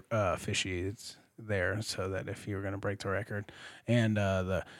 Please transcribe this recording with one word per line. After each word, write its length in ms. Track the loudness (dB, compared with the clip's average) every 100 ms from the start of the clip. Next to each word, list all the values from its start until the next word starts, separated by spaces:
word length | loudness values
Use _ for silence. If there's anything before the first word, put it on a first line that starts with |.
| -2
uh, 220 | 2 4
officiates 840 | 2 0 -2 0 0 -2 -4 -10 -16 -20 -12
there 420 | -2 2 2 2
so 260 | -2 -2 -2
that 200 | -2 -4
if 200 | -6 -4
you 80 | -4
were 60 |
gonna 160 | -2 -2
break 200 | -2 -2
the 100 | 0
record. 420 | 0 0 -4 -6 -10 -16 -8 2
And, 320 | 4 6 4
uh, 240 | 4 2
the, 220 | 2 0 -2 -10